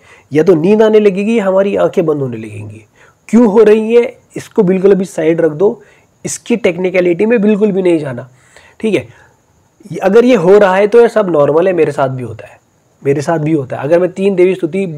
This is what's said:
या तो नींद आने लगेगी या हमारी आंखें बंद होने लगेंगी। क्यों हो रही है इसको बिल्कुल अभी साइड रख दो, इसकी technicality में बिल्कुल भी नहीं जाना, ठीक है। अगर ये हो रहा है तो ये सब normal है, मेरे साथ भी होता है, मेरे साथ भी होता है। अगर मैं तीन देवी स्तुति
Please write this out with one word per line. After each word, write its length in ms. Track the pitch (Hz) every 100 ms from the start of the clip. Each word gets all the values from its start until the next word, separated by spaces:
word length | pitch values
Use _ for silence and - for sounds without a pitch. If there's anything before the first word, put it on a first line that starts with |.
| _ - _
या 100 | 147
तो 120 | 175 165
नींद 260 | 175 214
आने 180 | 220 214
लगेगी 380 | 208 185 202 233
या 60 | 196
हमारी 300 | 190 202 196
आंखें 280 | 175 - 160
बंद 140 | 147
होने 160 | 131 113
लगेंगी। 460 | 110 104 104 107 - _ _ _ -
क्यों 180 | 220 233
हो 160 | 208
रही 320 | 208 220 220
है 240 | 233 233 - _ 143
इसको 260 | - -
बिल्कुल 300 | 180 190 196
अभी 120 | 190 196
साइड 340 | - 160 165
रख 120 | 160
दो, 280 | 151 202 240 - _ _ _
इसकी 320 | - - - 233
technicality 720 | 208 170 185 185 180 175 214
में 140 | 240
बिल्कुल 280 | 208 202 214
भी 100 | 190
नहीं 160 | 185 165
जाना, 300 | 147 120 120 _ _ _ _ -
ठीक 140 | 220
है। 1040 | 160 - - _ _ _ _ _ _ - 170
अगर 260 | 190 214
ये 100 | 247 233
हो 200 | 170 202
रहा 160 | 196 190
है 100 | 208
तो 140 | 233
ये 80 | 226
सब 220 | 220 190
normal 360 | 156 143 156 190
है, 40 |
मेरे 200 | 175 147
साथ 160 | 143 131
भी 140 | 131
होता 240 | 117 104 -
है, 120 | - _ _ _ _
मेरे 200 | 139 147
साथ 160 | 147 165
भी 140 | 151
होता 240 | 156 123 120
है। 80 |
अगर 140 | 139 170
मैं 120 | 180
तीन 220 | 175 196
देवी 200 | 185 185
स्तुति 320 | 185 160 190 196